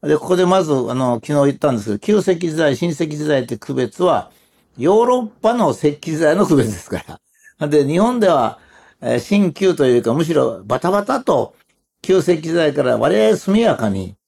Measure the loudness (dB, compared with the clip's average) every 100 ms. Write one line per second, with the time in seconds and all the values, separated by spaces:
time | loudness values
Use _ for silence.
0 | 0 -2 0 2 4 2 2 -2 -2 -2
1 | -2 -2 -2 0 2 0 -2 -2 -4 -6
2 | 0 0 2 -2 -2 0 0 0 -2 -4
3 | -6 -4 -2 -2 -2 -10 -6 -4 -4 -2
4 | 0 0 -2 _ _ _ _ -4 2 2
5 | 4 0 -2 _ -2 0 0 0 -2 -2
6 | -8 -2 0 2 2 2 2 -4 -8 -10
7 | -10 -20 _ _ -20 _ 0 2 2 2
8 | 0 2 2 2 0 -4 _ -20 _ _
9 | -4 -4 0 2 2 0 0 2 4 4
10 | 2 -2 0 0 0 -4 -6 -4 0 -2
11 | -2 -4 0 0 -2 _ _ _ _ _
12 | 0 0 2 -2 0 0 0 0 0 0
13 | 0 2 2 0 0 2 2 0 -2 -4
14 | -8 -14